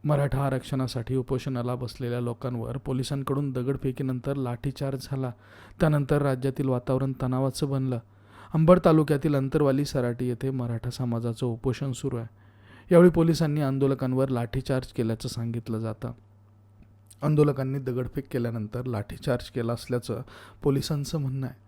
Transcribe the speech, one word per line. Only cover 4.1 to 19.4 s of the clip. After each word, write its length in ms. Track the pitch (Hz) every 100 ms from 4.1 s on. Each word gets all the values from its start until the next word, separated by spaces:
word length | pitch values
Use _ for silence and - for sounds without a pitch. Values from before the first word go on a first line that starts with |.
| 127 135 139
लाठीचार्ज 640 | 127 120 139 131 135 135 -
झाला. 200 | 135 131 113 - - - -
त्यानंतर 420 | 160 147 135 147
राज्यातील 480 | 143 131 135 131 135
वातावरण 440 | 127 - 131 135 131
तणावाचं 480 | 131 127 135 - 143
बनलं. 300 | 135 131 123 - - - - -
अंबड 260 | 156 160 180 180
तालुक्यातील 500 | 156 147 143 160 139
अंतरवाली 500 | 135 151 143 135 147
सराटी 440 | 139 123 120 123
येथे 200 | 120 135
मराठा 400 | 131 120 117 120
समाजाचं 560 | - 123 117 117 113 127
उपोषण 460 | 117 131 117 139
सुरू 260 | 120 135 120
आहे. 220 | 113 - - - - - -
यावेळी 180 | 170 180
पोलिसांनी 520 | 170 165 156 160 147
आंदोलकांवर 680 | 139 135 135 135 131 127 135
लाठीचार्ज 580 | 123 117 135 - 131 127
केल्याचं 400 | - 113 110 127
सांगितलं 520 | - 117 117 113 110
जातं. 320 | 113 110 - - - - - - _ _ - - _ -
आंदोलकांनी 580 | 147 151 147 135 131 139
दगडफेक 480 | 131 123 123 - 135
केल्यानंतर 540 | 131 117 113 104 120 127
लाठीचार्ज 600 | 113 104 - - 120